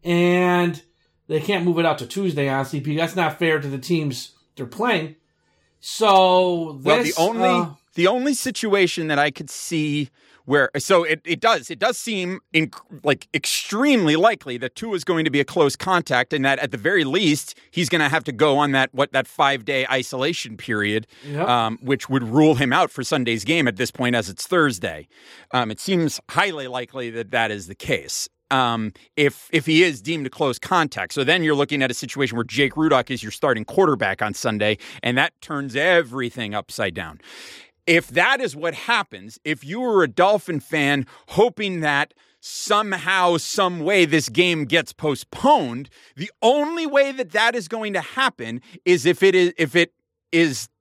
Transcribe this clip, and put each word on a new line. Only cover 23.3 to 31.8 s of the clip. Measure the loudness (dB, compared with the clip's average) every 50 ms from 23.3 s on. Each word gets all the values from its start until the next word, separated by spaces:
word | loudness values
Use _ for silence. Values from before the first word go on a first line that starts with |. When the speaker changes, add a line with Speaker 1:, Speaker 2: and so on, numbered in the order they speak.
| -2 -2 -2
Speaker 2:
game | 0 0 2 2
at | 0 0
this | -2 -6 -6
point | -4 -4 -2 0 0
as | 0 -2 -4
it's | -10 -12 -6
Thursday. | -2 2 2 2 2 0 -4 -8 -8 -8 -10 -14 _ _ _ -20 -20 -20 -20 -14 _
Um, | -2 -2 -2 -2
it | -6 -8
seems | -2 0 0 2 0 0 -4 -6 _ -4
highly | -2 0 0 0 -2 -8 -8
likely | -8 -8 -8 -8 -8 -8 -8 -8 -6
that | -6 -8 -8 -2
that | 0 0 0 0
is | -2 -6 -8
the | -14 -16
case. | _ -4 -4 -4 -4 -4 -8 -8 -8 -8 -10 _ _ _ _
Um, | 0 0 0 0 0 -2 -4 -6 -8 -14 _ _ _
if, | 0 0 0 0 -4 -10 -2
if | -2 -2 0
he | 2 4 4
is | 4 4 2 -4 -8
deemed | -6 -6 -6 -6
a | -8
close | -4 -2 -2 -2 -2 -4
contact. | -4 0 0 0 0 0 -4 -8 -8 -6 -4
So | -2 2
then | 2 2 2
you're | 2 0 2
looking | 0 0 0 0 -2